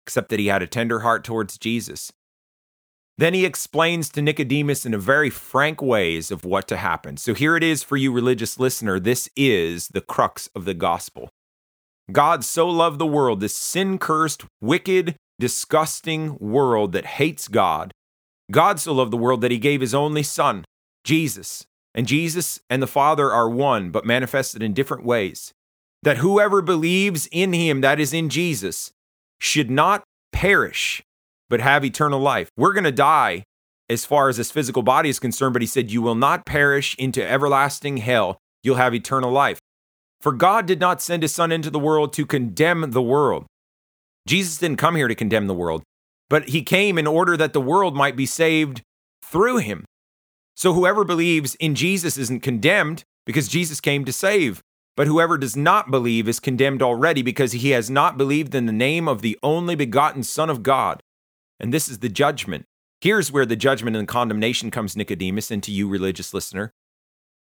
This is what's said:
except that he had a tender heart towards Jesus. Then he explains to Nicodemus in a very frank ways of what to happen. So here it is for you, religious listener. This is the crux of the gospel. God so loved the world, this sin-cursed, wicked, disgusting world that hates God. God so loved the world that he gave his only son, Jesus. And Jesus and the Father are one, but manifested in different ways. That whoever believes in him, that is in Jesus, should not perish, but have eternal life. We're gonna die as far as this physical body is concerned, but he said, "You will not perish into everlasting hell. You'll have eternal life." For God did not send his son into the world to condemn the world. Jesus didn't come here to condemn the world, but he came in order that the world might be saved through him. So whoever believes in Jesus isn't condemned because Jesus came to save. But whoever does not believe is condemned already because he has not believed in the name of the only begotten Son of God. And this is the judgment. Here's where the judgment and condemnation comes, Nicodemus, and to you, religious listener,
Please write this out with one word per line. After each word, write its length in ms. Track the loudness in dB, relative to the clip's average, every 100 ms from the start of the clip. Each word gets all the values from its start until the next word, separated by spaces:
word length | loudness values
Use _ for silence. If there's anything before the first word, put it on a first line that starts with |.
| -6
except 220 | -4 -2
that 100 | -2
he 80 | 2
had 160 | 0
a 40 | 0
tender 340 | -4 -2 0
heart 240 | 0 0
towards 340 | -2 -6 -6 -6
Jesus. 540 | -4 -4 -6 -12 -16 -18 _ _ _ _ _ _ _ _ _ 0
Then 160 | 2
he 100 | 2
explains 640 | 0 -2 -4 0 2 0 -4
to 120 | -2
Nicodemus 640 | -2 0 -2 0 0 -2 -2
in 80 |
a 40 | -2
very 320 | 2 2 2
frank 520 | -2 -4 0 0 0
ways 480 | 0 2 2 -2 -6
of 140 | -10
what 240 | -4 -4 -2
to 80 | -4
happen. 400 | -2 -4 -6 -8
So 180 | -4
here 220 | 0 2 2
it 60 |
is 200 | 2 0
for 140 | -2 -2
you, 160 | 0
religious 460 | 0 0 0 -2 -2
listener. 420 | -2 -2 -2 0
This 280 | 0 -2 -4 0
is 520 | 2 2 0 -4 -6
the 120 | -8
crux 480 | -4 0 0 -2 -14
of 100 | -8
the 100 | -8
gospel. 540 | -2 -2 -2 -6 -16 -18 _ _ _ _ _ _ _ -2
God 320 | 2 2 0
so 240 | -2 0 0
loved 300 | 2 2 2
the 80 | -2
world, 340 | 2 2 0
this 140 | -2
sin-cursed, 920 | -4 -6 -2 -2 -2 -2 0 -2 -4 -14 _
wicked, 560 | -2 -2 2 0 0 -6 _ -6
disgusting 960 | -4 -4 0 0 0 -4 -6 -4 -4 -6
world 540 | -2 2 4 2 2
that 140 | -2 -6
hates 420 | -2 -2 -2 -2
God. 440 | 0 2 0 -6 -14 _ _ _ _ -2
God 300 | 2 4 2
so 120 | -2
loved 200 | 0 0
the 40 | 0
world 260 | 2 2
that 100 | 0
he 60 | 0
gave 220 | 0 0
his 140 | 0
only 280 | 0 0 -2
son, 420 | -4 0 0 0 -10 _ _ _
Jesus. 640 | -2 0 0 -6 -12 -16 -18 _ _
And 140 | -4 0
Jesus 500 | 0 0 -4 -6 -8 _
and 140 | -4
the 60 | 0
Father 420 | 2 2 4 2
are 180 | 2 2
one, 420 | 0 0 0 -2
but 140 | -4
manifested 580 | 0 -2 0 -2 -4 -4
in 120 | -2
different 300 | -2 -2 -4
ways. 480 | 0 0 0 -6 -16 _ _ _ _ _
That 140 | 0 2
whoever 420 | 2 4 4 4
believes 680 | 2 0 2 2 2 -2 -4
in 220 | -2 0
him, 280 | 2 2 2
that 180 | 2 2
is 120 | 0
in 160 | -2 -2
Jesus, 640 | -2 -2 -2 -6 -8 -12 _ _ _ _ _
should 320 | -2 0 2
not 320 | 2 2 0 -4 _ _
perish, 720 | -2 2 2 0 -4 -4 -6 -12 _ _ _ _
but 120 | 0
have 240 | 4 2
eternal 360 | 2 -2 0 2
life. 300 | 2 0 -4 0
We're 180 | 0
gonna 180 | 2 0
die 520 | 4 4 4 2 -2 -8 _ _ _ -6
as 160 | -6
far 240 | 0 2 2
as 80 | 0
this 140 | -4
physical 320 | -4 -2 0
body 260 | 2 2 0
is 100 | -2
concerned, 340 | -4 -2 -2
but 100 | 0
he 40 | 0
said, 240 | -2 -2
"You 120 | -2
will 120 | 0
not 300 | 0 0 0
perish 500 | -2 0 2 2 -2 -4
into 280 | -4 -4 -2
everlasting 720 | 0 2 2 0 -2 -6 -6
hell. 380 | 0 0 0 -4 _ _
You'll 140 | 0 2
have 180 | 2
eternal 360 | 0 -2 -2 0
life." 280 | 2 2 -2 _ _ _ _ _ _
For 120 | -4
God 340 | 2 4 4 0
did 140 | 0
not 200 | 2 0
send 220 | -2 -2
his 120 | -2
son 180 | 0 0
into 180 | 0 -2
the 80 | -2
world 340 | 2 2 0
to 120 | -2 -2
condemn 640 | -2 -2 2 2 2 0
the 100 | 0
world. 460 | 2 2 2 0 -6 _ _ _ _ _ _ _ -2
Jesus 320 | 0 0 -2
didn't 200 | -2 0
come 180 | 0 2
here 120 | 0
to 60 |
condemn 320 | -2 0 0 0
the 80 |
world, 280 | -2 -2 -4 -8 _ _ _ _
but 220 | 0 0
he 120 | -4
came 360 | 0 2 2 2
in 80 | 2
order 320 | 2 2 2
that 160 | 2
the 60 | 0
world 360 | 2 2 2 2
might 200 | 0 0
be 100 | -4
saved 560 | 2 2 2 0 -4 -16 _ _ _
through 320 | -6 0 2 2
him. 300 | -2 -6 -12 _ _ _ _ _ _
So 200 | -2 2
whoever 300 | 4 4 4
believes 500 | 2 2 2 2 0
in 200 | -2 -2
Jesus 440 | 0 0 0 -2 -4
isn't 220 | -4 -2
condemned 640 | -2 0 2 2 0 -4 -14 _
because 240 | -4 -2 0
Jesus 320 | -2 -2 -2
came 240 | -2 -2
to 80 | -2
save. 480 | -2 2 2 0 -2 _ _ _ 0
But 100 | 2
whoever 320 | 4 4 2
does 180 | -2 0
not 340 | 2 2 2
believe 380 | 0 2 0 0
is 120 | -2
condemned 420 | -2 2 2 2
already 400 | 0 4 2 2
because 300 | 0 0 -2
he 180 | 0 2
has 180 | 2 2
not 300 | 2 2 2
believed 360 | 0 0 0
in 120 | -2 0
the 60 |
name 360 | 2 0 0 -2
of 140 | -2
the 160 | -2 -2
only 320 | 0 0 -2
begotten 480 | -2 0 2 0 -2
Son 280 | -6 -2 -2
of 120 | 0
God. 380 | 0 2 0 -4 _ _ _ _ _ _
And 140 | -4
this 160 | -2 -4
is 120 | -6
the 80 | -6
judgment. 540 | 0 0 0 -8 -10 -10 _ _ _
Here's 320 | 2 2 2
where 140 | 2 2
the 100 | 2
judgment 400 | 2 0 -2 -4
and 100 | -2
condemnation 640 | -2 0 0 0 -2 -4
comes, 260 | -6 -6 -6
Nicodemus, 540 | -6 -4 -4 -4 -4
and 120 | -6
to 80 | -4
you, 180 | -2 -2
religious 460 | 0 -2 -4 -8
listener, 360 | -8 -8 -8 -8 -12 _ _ _ _ _ _